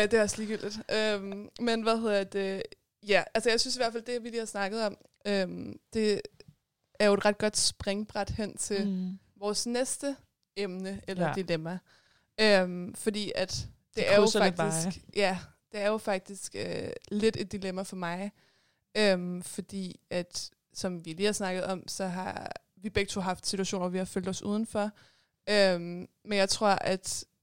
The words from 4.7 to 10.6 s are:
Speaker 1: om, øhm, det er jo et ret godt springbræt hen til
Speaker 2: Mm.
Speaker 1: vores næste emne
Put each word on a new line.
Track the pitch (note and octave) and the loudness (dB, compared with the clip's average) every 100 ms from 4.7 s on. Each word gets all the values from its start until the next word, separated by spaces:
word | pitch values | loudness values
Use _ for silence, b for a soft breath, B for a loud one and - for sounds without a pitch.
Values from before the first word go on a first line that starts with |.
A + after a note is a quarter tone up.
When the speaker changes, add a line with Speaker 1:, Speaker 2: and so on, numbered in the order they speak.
| A3+ G#3+ | 0 -2
Speaker 1:
om, | - _ _ G#3 | -4 _ _ -2
øhm, | G3+ F3+ F3 - - _ | 0 0 -4 -10 -12 _
det | A3+ G#3+ G3+ - - - _ _ _ _ - | 0 2 2 -2 -16 -20 _ _ _ _ 2
er | G#3 | 6
jo | |
et | G3+ | 6
ret | G#3 G#3 | 4 2
godt | G#3+ - | 0 2
springbræt | - - - G3+ G#3+ G#3+ G3+ | 0 0 -4 -4 -4 -4 -4
hen | - G#3 - | -2 -4 -4
til | - G3+ G3+ | -2 0 0
Speaker 2:
Mm. | F#3 F#3 F#3+ _ - | 0 -4 -8 _ -6
Speaker 1:
vores | G3+ G#3 A#3+ | -4 -2 0
næste | A#3+ C4 - C#4+ C4+ _ _ _ | 0 -2 -2 -4 -6 _ _ _
emne | - | -6